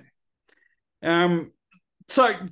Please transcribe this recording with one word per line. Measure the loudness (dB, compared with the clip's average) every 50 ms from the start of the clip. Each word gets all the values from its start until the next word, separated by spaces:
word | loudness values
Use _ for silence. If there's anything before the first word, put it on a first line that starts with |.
| -18 _ _ _ _ _ _ _ _ _ _ _ _ _ _ _ _ _ _ _
Um, | -4 0 0 2 2 2 0 -2 -4 -8 _ _ _ _ _ _ _ _ _ _ _
so | -2 2 2 2 2 0 -4 -6 -2